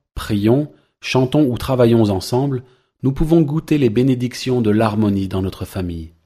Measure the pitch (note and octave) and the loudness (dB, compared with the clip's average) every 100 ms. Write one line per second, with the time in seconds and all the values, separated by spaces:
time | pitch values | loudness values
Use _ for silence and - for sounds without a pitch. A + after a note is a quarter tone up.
0 | _ - - G#2 G#2+ C3+ D3+ _ _ _ | _ -12 -4 0 2 2 -2 _ _ _
1 | - C3 B2+ D3 C3+ A2 - B2+ A#2+ A#2 | -4 0 0 2 0 -2 -2 2 4 4
2 | G#2 F#2+ - B2 C#3 B2+ - _ _ _ | 2 0 -2 -2 -2 -4 -8 _ _ _
3 | C3 C3+ D#3+ E3+ C#3 D#3 - D3+ B2 A2 | -4 -2 2 4 2 -2 -2 2 2 2
4 | C3 B2+ B2 - C3 B2 G#2+ G#2+ A2 G#2+ | 2 0 -2 -6 -4 0 2 2 0 0
5 | G#2 G2 F#2+ F#2+ F#2+ - F#2+ G2 F2+ E2+ | 0 0 -2 -4 -6 -6 -10 -8 -8 -8
6 | E2 _ | -12 _